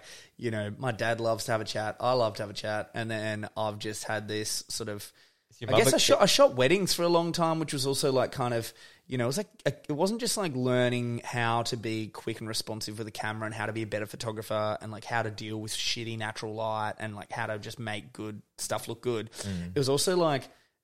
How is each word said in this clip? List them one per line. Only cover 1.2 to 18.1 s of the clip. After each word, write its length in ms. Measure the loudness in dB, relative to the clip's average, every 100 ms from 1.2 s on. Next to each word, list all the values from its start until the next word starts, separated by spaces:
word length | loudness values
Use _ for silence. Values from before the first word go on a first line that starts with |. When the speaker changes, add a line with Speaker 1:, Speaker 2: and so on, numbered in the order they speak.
| 2 0 0
Speaker 1:
to 60 |
have 100 | -2
a 40 | 0
chat, 320 | -4 -4 0
I 140 | 2
love 220 | 4 2 0
to 80 |
have 60 | -8
a 40 |
chat, 380 | -6 -4 -4 -4
and 160 | -6 -4
then 400 | -2 -2 -4 -4 -4
I've 220 | -4 -4
just 240 | -6 -6
had 240 | -4 -4 -2
this 360 | -4 -2 -4 -4
sort 200 | -6 -6
of, 220 | -8 -10 -18 _ _ _
Speaker 2:
Is 120 | -10
your 120 | 2
Speaker 1:
I 40 | 6
guess 80 | 6
Speaker 2:
mother 80 | 6
Speaker 1:
I 40 |
shot, 220 | 6 6
I 40 | 8
shot 280 | 8 8 8
weddings 380 | 6 6 4
for 100 | 2
a 60 | 4
long 220 | 4 4
time, 280 | 2 2 2
which 140 | 0
was 140 | 0 0
also, 240 | 2 4
like, 200 | 4 2
kind 220 | 0 -2
of, 180 | 0 -4 -10 -20 -20 -6
you 80 | 0
know, 60 |
it 40 | 0
was 100 | 0
like, 100 | -4 -4 -2
a, 60 | -2 -2
it 60 |
wasn't 260 | 0 0 0
just, 160 | -2 0
like, 180 | -2
learning 680 | 0 2 4 4 2 0 -4
how 400 | -4 0 2 2
to 140 | 0 -2
be 300 | -2 -4 -6
quick 340 | -8 -8 -6
and 80 | -4
responsive 480 | -6 -6 -6 -8 -8
with 100 | -8
a 40 |
camera 340 | -6 -6 -4 -6
and 100 | -4
how 100 | -4
to 60 |
be 100 | -4
a 40 | -4
better 180 | -4 -4
photographer 720 | -6 -6 -6 -2 -2 0 -2
and, 100 | -6
like, 140 | -10 -4
how 160 | -2
to 80 | -2
deal 260 | -4 -8 -6
with 100 | -6
shitty 460 | -4 -4 -4 -4 -6
natural 360 | -6 -6 -8
light 420 | -4 -4 -2 -4 -4
and, 160 | -8 -8
like, 160 | -10
how 140 | -6 -4
to 120 | -6
just 220 | -8 -8
make 320 | -6 -6 -8